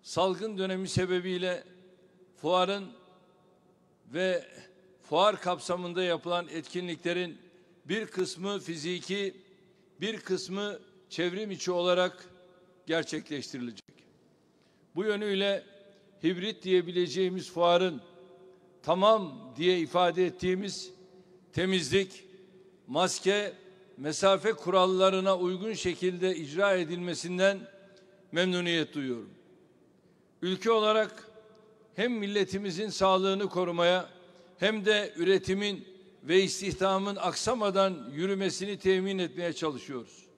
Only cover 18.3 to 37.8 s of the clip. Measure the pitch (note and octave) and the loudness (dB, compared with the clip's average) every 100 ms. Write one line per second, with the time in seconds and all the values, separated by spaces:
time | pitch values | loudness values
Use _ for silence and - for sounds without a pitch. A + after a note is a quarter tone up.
18.3 | - - - _ _ - F3 G3+ A3 F3+ | -20 -20 -20 _ _ -2 4 6 4 2
19.3 | B2+ - A2+ F3 F3+ D3+ F3 F3+ E3 F#3 | -12 -16 0 2 2 2 2 2 2 0
20.3 | F3+ F3+ F#3 G3+ - - - - - - | 0 -2 -2 -4 -8 -12 -18 -20 -20 -20
21.3 | - _ - F#3 F#3+ C#3 F#3+ F#3+ - - | -20 _ -2 2 2 2 2 0 -8 -20
22.3 | - - - - _ - C#3 F3+ - F#3 | -20 -20 -20 -20 _ -4 0 0 2 0
23.3 | G3+ G#3 - - - - - C#3+ D3+ G3 | 2 0 -8 -20 -20 -20 -10 -6 2 4
24.3 | F#3+ G3+ A3+ E3+ F#3+ F#3 F#3 F#3+ F#3+ F#3+ | 4 2 -2 2 4 4 6 4 4 2
25.3 | F#3 F3+ F#3 G#3+ F#3+ F3+ E3+ F#3 F3+ F#3 | 2 0 -2 -6 -4 -4 -2 -2 0 -2
26.3 | E3+ D3 D#3 G3+ F#3 E3 F3 F3+ D#3+ F3 | -2 -6 0 2 2 0 -4 -6 -6 -6
27.3 | F3+ G3 G3 - - - - - _ _ | 2 2 2 -10 -20 -20 -20 -20 _ _
28.3 | E3 F#3 F3+ F3 E3+ D3+ D3+ C3+ A#2+ G2 | 0 2 2 0 0 0 -4 -6 -6 -10
29.3 | - _ - _ _ _ _ _ _ _ | -20 _ -20 _ _ _ _ _ _ _
30.3 | _ F3 F#3 A3+ A3+ G#3+ G#3+ G#3+ - - | _ -4 -2 2 4 4 4 2 -4 -20
31.3 | - - - - _ _ - A#3 A#3 G3+ | -20 -20 -20 -20 _ _ -4 -2 -2 -2
32.3 | G#3 F#3+ F#3+ G3+ E3+ G#3+ - F#3+ F#3+ F#3+ | 0 0 -2 -4 -4 -6 2 4 4 2
33.3 | G3 G3 F3 F3+ E3+ F3 F3+ E3+ - - | 0 -2 -2 -2 2 4 2 0 -14 -20
34.3 | - - - G3 A3 G3+ G#3 G3 D#3 F3 | -20 -20 -2 0 2 2 2 0 -2 2
35.3 | F#3+ F#3 F#3+ G#3 G3 - - - - C3 | 4 2 -2 -2 -6 -12 -20 -20 -18 2
36.3 | F#3 F#3+ - G3 C#3 F#3+ F#3+ G3 G3 F3 | 4 4 0 -6 -2 0 2 -2 -2 -4
37.3 | - G#3+ A#3+ G#3 F#3+ | -2 -2 0 0 2